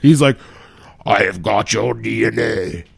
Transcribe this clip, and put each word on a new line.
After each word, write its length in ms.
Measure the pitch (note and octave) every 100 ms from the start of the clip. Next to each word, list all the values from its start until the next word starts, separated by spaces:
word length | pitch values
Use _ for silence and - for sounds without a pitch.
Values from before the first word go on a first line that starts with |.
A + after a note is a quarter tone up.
He's 180 | C#3 D#3
like, 160 | C#3+ C3 - - - - - -
I 180 | - G#2
have 200 | G2 F#2
got 300 | E2+ G#2 G#2+
your 220 | A2 A#2
D 300 | A#2 A2+ A2+
N 140 | A2+ A2+
A. 460 | A#2 G#2+ F#2 E2+ D#2+